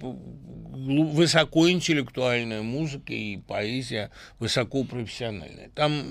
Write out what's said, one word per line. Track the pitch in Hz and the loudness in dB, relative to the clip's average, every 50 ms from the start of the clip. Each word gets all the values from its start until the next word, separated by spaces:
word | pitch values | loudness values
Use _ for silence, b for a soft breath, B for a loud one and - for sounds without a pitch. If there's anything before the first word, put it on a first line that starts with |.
глу-, | - 127 120 - - - 120 - - - 120 113 110 113 131 135 131 135 139 151 160 156 | -10 -10 -10 -10 -14 -16 -16 -16 -16 -16 -16 -16 -14 -12 -10 -6 -2 2 4 4 4 4
высокоинтеллектуальная | 147 151 175 160 156 160 156 - - 160 165 175 180 175 - - 160 147 127 - - 131 127 127 120 120 117 113 110 107 | 4 4 4 6 6 4 2 4 6 6 6 8 6 4 2 2 2 2 0 -2 -2 0 0 2 2 2 0 -2 -2 -4
музыка | 107 113 123 147 160 151 139 139 - - | -4 -4 -2 -2 -4 -4 -6 -8 -10 -8
и | 117 113 107 104 101 | -6 -6 -4 -6 -6
поэзия | 95 - - 98 101 104 107 123 131 127 120 123 107 101 B B B B B B - | -8 -8 -6 -4 -2 -2 -2 -2 -4 -4 -4 -4 -4 -4 B B B B B B -6
высокопрофессиональная. | 117 107 - 135 117 120 - 135 123 - 120 123 113 - - - 123 113 107 92 73 - - - - - - | -4 0 0 0 0 0 0 -2 -2 -2 -4 -6 -8 -8 -8 -6 -6 -6 -6 -8 -10 -12 -16 -18 -18 -12 -2
Там, | - 151 147 151 147 127 131 | 0 0 2 2 0 -4 -6